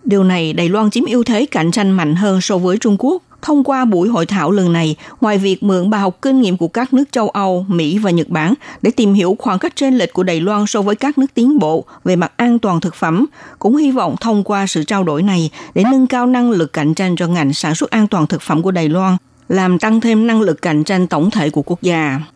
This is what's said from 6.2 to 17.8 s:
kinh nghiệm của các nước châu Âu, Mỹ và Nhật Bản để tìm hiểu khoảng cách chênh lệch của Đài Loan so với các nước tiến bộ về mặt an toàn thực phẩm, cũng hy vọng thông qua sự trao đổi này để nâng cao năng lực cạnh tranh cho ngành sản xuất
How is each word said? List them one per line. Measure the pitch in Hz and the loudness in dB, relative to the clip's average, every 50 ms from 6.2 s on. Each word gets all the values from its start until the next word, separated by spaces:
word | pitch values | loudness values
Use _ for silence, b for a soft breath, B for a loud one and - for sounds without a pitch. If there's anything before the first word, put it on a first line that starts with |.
| - | -2
kinh | 269 269 262 | 0 2 2
nghiệm | 247 190 180 | 2 2 0
của | 185 170 165 | -2 -2 -4
các | _ 226 247 262 - | _ -4 -4 0 0
nước | 254 285 - | 0 0 0
châu | - 262 214 208 | -2 -2 -2 -2
Âu, | - 202 202 190 185 180 185 190 | -2 -2 -2 0 -2 -2 -2 -2
Mỹ | 190 170 160 147 170 208 | -2 0 0 0 -2 0
và | 214 196 | 0 2
Nhật | 175 170 156 - | 0 0 0 0
Bản | 175 160 156 170 240 B B B B B B | -2 -2 0 0 -2 B B B B B B
để | - | -2
tìm | - - 233 202 196 | 0 2 2 2 4
hiểu | 202 180 175 190 - | 2 2 2 0 -2
khoảng | - - 190 185 | -2 -4 -2 -2
cách | - 339 - | -4 -4 -4
chênh | - 285 269 262 247 | -2 0 0 2 2
lệch | 185 165 - | 0 -2 -2
của | - 185 | -2 -2
Đài | 185 175 160 | -2 -2 -2
Loan | 160 190 214 208 214 | -2 -2 0 -2 -2
so | 202 - 220 196 | -2 -2 -2 0
với | 202 208 | 0 -2
các | 214 - 277 294 - | 0 -2 -2 0 0
nước | 262 269 _ | -2 0 _
tiến | - 233 254 302 285 | 0 2 4 4 2
bộ | 170 156 160 165 - B B B B | 2 2 0 -2 -4 B B B B
về | 180 185 | 0 0
mặt | 175 180 - _ | 0 0 -2 _
an | _ - 240 233 240 | _ 0 0 2 2
toàn | 226 208 160 170 | 0 0 -2 0
thực | - 180 160 | -2 -4 -6
phẩm, | - - 165 160 180 262 302 B B B B B B | -4 -4 -2 0 0 0 -2 B B B B B B
cũng | - 196 247 | 0 0 2
hy | 294 311 277 | 2 2 2
vọng | 262 254 196 165 - - | 0 0 -2 -2 -4 -4
thông | - 233 220 208 190 | -2 0 0 0 0
qua | - 208 196 196 | 0 -2 -2 -2
sự | 190 - 175 151 | -2 -2 -4 -4
trao | - - 196 190 | -2 -2 -2 0
đổi | 170 147 147 180 | 0 0 0 0
này | 208 190 175 165 151 B B B B B | 0 0 0 -2 -4 B B B B B
để | 170 190 240 | 0 2 2
nâng | 269 269 262 | 4 2 2
cao | 247 269 247 240 | 2 0 0 0
năng | 247 254 247 240 240 | 0 2 2 2 2
lực | 233 180 165 143 - | 2 0 0 -2 -2
cạnh | 160 151 151 160 | -2 0 0 0
tranh | - 196 185 180 | 0 0 -2 0
cho | 156 180 | -2 -2
ngành | 165 175 175 151 139 143 | -2 0 0 0 0 -2
sản | - - 156 156 | -2 -2 -2 -2
xuất | - | -2